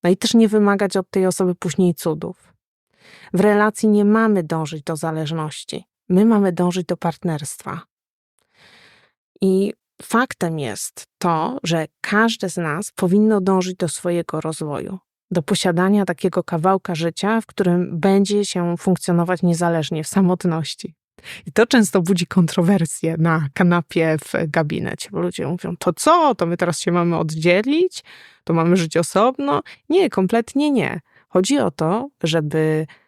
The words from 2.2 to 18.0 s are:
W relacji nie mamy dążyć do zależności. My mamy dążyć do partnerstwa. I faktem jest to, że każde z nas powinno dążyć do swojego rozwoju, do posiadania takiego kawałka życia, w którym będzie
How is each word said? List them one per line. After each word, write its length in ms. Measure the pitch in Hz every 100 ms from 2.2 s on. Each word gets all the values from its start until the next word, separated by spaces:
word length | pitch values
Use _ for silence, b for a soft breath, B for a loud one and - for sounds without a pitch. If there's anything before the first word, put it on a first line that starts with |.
| - 180 _ _ _ _ _ B B B B
W 60 | 180
relacji 500 | 208 208 214 - 220
nie 160 | 208 208
mamy 380 | 214 226 202
dążyć 400 | 156 165 151 156
do 120 | 143 156
zależności. 920 | 165 160 151 165 151 - - - - _ _
My 160 | 180 220
mamy 260 | 214 196
dążyć 340 | 170 175 180 175
do 120 | 175
partnerstwa. 840 | 175 - 175 151 147 - - 170 - _ _ _ _ _ b b b b b b b b _ _
I 320 | 190 190 202 - _ _
faktem 580 | - 226 254 - 170 160
jest 460 | 131 101 - - - _
to, 400 | 180 160 170 262
że 220 | 160 165 156 _
każde 480 | - 208 226 226 190
z 80 | 180
nas 340 | 165 151 -
powinno 500 | - 180 196 214 214
dążyć 360 | 185 190 185 185
do 120 | 175
swojego 520 | - 180 175 170 156
rozwoju, 580 | 156 160 156 143 - 190 _ _ _
do 120 | 175
posiadania 600 | 151 196 185 170 190 208 190
takiego 380 | 170 185 175
kawałka 520 | - 170 175 190 - 165
życia, 460 | 170 - 196 226
w 40 | -
którym 540 | - 180 175 175
będzie 460 | 170